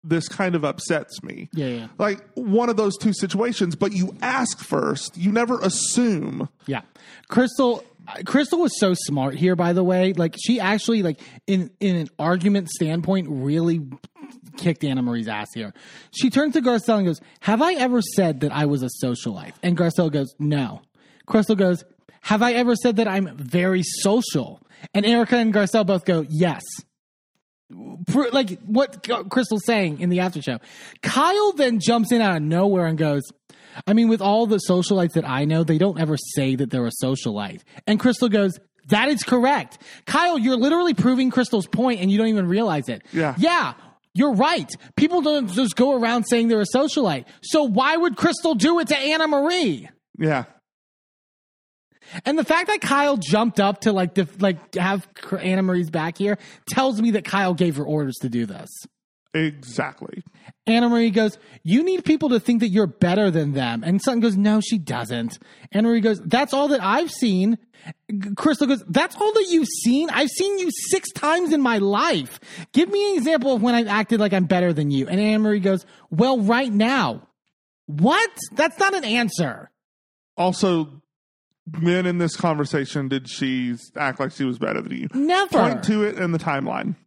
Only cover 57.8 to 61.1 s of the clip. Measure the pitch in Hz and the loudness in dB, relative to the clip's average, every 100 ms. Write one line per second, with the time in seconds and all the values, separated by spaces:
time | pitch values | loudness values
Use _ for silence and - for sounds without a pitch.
57.8 | 147 151 143 123 131 120 113 95 - - | -4 -2 -2 -4 -4 -4 -4 -8 -16 -20
58.8 | - _ _ _ _ 156 160 143 127 117 | -20 _ _ _ _ -2 -2 -4 -10 -6
59.8 | 139 - - - - _ - _ - 226 | -6 -8 -16 -16 -18 _ -20 _ 0 2
60.8 | 240 233 233 | 4 2 2